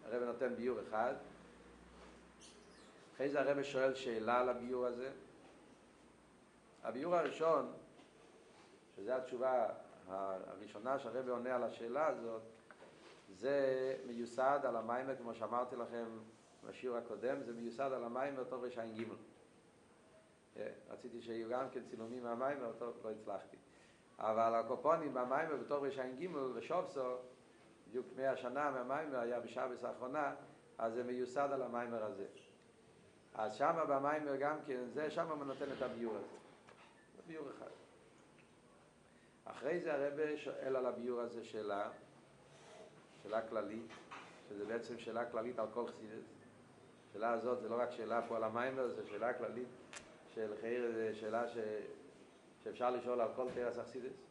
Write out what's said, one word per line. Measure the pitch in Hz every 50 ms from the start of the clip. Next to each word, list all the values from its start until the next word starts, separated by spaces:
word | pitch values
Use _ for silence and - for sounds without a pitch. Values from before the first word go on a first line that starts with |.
| -
הרב | 107 113 123 123
נותן | 120 113 - 135 120 113
ביאור | 110 117 127 120 107 95 -
אחד. | 113 107 117 127 139 139 - - - - - - - - - - - - - - - - - - - - - - - - - - - - - - - - - - - - - - -
אחרי | - 131 147
זה | 139 147
הרב | 131 135 143 143 135
שואל | 135 - 131 131 135 131
שאלה | 131 131 127 113 110 107 113 120 123
על | 127 127
הביאור | 123 120 117 123 127 123 123
הזה. | 123 117 120 127 135 - - - - - - - - - - - - - - - - - - - - - - - - - - - - - - - - - - -
הביאור | 113 113 123 147 175 175
הראשון, | 170 156 139 - - 160 165 160 139 127 120 - - - - - - - - - - - - - - - - - - - - - - - - -
שזה | - 98 110 127
התשובה | 131 127 - 127 117 127 131 127 123 113 101 - - - - - - -
הראשונה | 92 92 95 98 98 95 92 - - 95 95 107 107 - 104 110 127 139 135
שהרב | - 117 110 131 127 123
עונה | 123 117 120 127 127
על | 120 120
השאלה | 110 - - 117 117 120 143 156
הזאת, | 156 127 117 117 117 113 110 113 - - - - - - - - - - - - - - - - -
זה | 95 90 107 135 143 139 135 131 131 131 131 131 135 - -
מיוסד | 120 117 117 120 113 - - 131 135 143 143 135
על | 127 117
המיימר, | 113 113 113 117 123 131 135 131
כמו | 120 120 117 110
שאמרתי | - 110 104 117 120 123 123 135
לכם | 120 117 113 117 117 117 113 113 110 110 110 - - - - - - -
בשיעור | 113 - - - 127 120
הקודם, | 117 117 - 110 98 110 127 139 139 120
זה | 120 117
מיוסד | 113 117 117 - 131 139 135
על | 131 123 117
המיימר | 117 120 127 135 143 139 131 123
תוך | - 127 123 123
רע"ג. | 120 120 120 113 113 110 107 113 110 98 - - - - - - - - - - - - - - - - - - - - - - - - - - - -
אה, | - 110 117 - - - -
רציתי | - - - 120 117 120
שיהיו | 117 117 113 113 113 110
גם | 120 127 135 127
כן | - 131 113 113
צילומים | 117 110 113 113 123 127 120
מהמיימר, | 120 117 117 131 139 143 135 123 113 110 -
טוב, | 120 120 117 - -
לא | 110
הצלחתי. | 107 - - 110 98 95 - - - - - - - - - - - - - - - -
אבל | - 107 110 113 113 113 113
הקופונים | 113 113 117 127 - - 147 165 165 156 143 127
במיימר | 127 123 123 131 147 160 160 151
בתוך | 123 117 - 147 143 139
רע"ג, | 135 135 135 127 127 131 131 165 185 165 143 135 127 120
ושופסו, | 113 - - 151 180 175 - - 143 127 127 127 127 127 - - - - - - - - - - - -
בדיוק | - 104 127 117 - -
מאה | 127 135 135 127
שנה | 110 - 123 127 143 151 143
מהמיימר, | 135 127 123 127 135 147 160 151 135 123
היה | 117 120 123 120
בשבת | 120 113 - 127 131 127 123 113 120
האחרונה, | 117 107 - 120 127 143 151 143 135 143 - - - - - - - -
אז | - 113 117 113
זה | 123 120
מיוסד | 123 123 123 123 123 127 143 139 139
על | 139 131
המיימר | 127 120 117 120 120 117 117 113 107
הזה. | 107 101 95 98 - - - - - - - - - - - - - - - - - - - - - -
אז | 104 110 107 -
שמה | - 139 156 165 165 156
במיימר | 143 139 139 139 143 151 151 147 143 135
גם | 131 139 147 156 151 143
כן, | 147 131 123 123 117 113
זה | 143 156 151
שמה | - 170 170 165 156 147 139
נותן | 135 131 135 143 139 131
את | 113
הביאור | 131 120 117 117 117 113 107
הזה. | 101 98 - - - - - - - - - - - - - - - - - - -
זה | -
ביאור | 170 160 160 147 131 -
אחד. | - 117 - - - - - - - - - - - - - - - - - - - - - - - - - - - - - - - - - - - -
אחרי | 113 110 - 117 143 170 175
זה | 156 156 147
הרב | 139 143 143 143 151 156 151 151
שואל | 143 - 135 - - 135 135 135
על | 131 127
הביאור | 123 113 110 117 123 120 120
הזה | 120 117 117 120 110
שאלה, | - - 110 104 104 101 101 104 113 127 - - - - - - - - - - - - - - - - - - - - - - - - - -
שאלה | 101 104 113
כללית, | 113 110 117 110 104 101 110 113 113 - - - - - - - - - - - - -
שזה | 104 101 104
בעצם | 104 113 117 117 - 120
שאלה | 113 - 117 110 117 120
כללית | 120 120 113 113 123 123 117
על | 110 107 -
כל | 120 120
חסידות. | 117 113 - 113 107 110 117 - - - - - - - - - - - - - - - - - -
השאלה | - 101 110 117
הזאת | 117 113 107 127 123 -
זה | 113 107
לא | 117 120
רק | 120 -
שאלה | 113 117 113 107 113 117 117
פה | - 113
על | 110 110
המיימר, | 110 110 120 123 135 131 135 127
זה | 117 104 110 101
שאלה | - 104 101 113 120 123
כללית | - 120 107 110 120 127 - - - - - - - - - - - - - -
של | 113 110 107 104 104
חייר, | 113 113 120 123 120 117
זה | 113 113 113 110 107
שאלה | 110 113 107 110 117 120
ש-, | 117 - 117 107 107 107 104 98 - - - - - - - - - - - - - - - -
שאפשר | 110 101 120 123 123
לשאול | 123 120 110 120 123 123
על | 113 107 -
כל | 127 127 123 123
תורת | 123 123 120 120
החסידות. | 120 117 - - 131 117 135 135 - - -